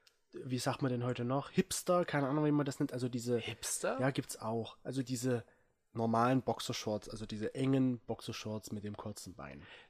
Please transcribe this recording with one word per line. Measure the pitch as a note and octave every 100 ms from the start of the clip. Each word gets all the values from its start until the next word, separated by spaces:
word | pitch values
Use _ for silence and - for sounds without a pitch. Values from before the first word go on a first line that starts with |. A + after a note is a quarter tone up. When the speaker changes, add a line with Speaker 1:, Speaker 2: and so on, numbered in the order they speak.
| _ _ _
Speaker 1:
wie | - C3 B2
sagt | C3+ A#2+
man | C3+
denn | A#2+
heute | B2 B2
noch? | A#2+ C#3 -
Hipster, | - - - - F3+
keine | E3 D3 C3+
Ahnung, | D3+
wie | D3+
man | D3 C#3+
das | -
nennt. | C#3+
Also | B2+ B2
diese | A#2+ A#2+ A#2+
Speaker 2:
Hipster? | A#2 A2 - - F3+ C4
Speaker 1:
Ja, | B3
gibt's | C3+ - -
auch. | A2+ A2+ G#2+ -
Also | - C3
diese | B2 B2 C3 A#2+ - _ _ _ _
normalen | A#2 A2+ A2+ B2 C3
Boxershorts, | A#2 G#2+ - - A2+ G#2 -
also | G#2+ A2
diese | G#2+ G#2+
engen | - C3 C3+ C3 B2
Boxershorts | - A2+ - - G#2+ G#2+ -
mit | G#2+
dem | G#2 G#2
kurzen | G#2+ - F#2+
Bein. | E2+ C#2 C#2+ E2+ -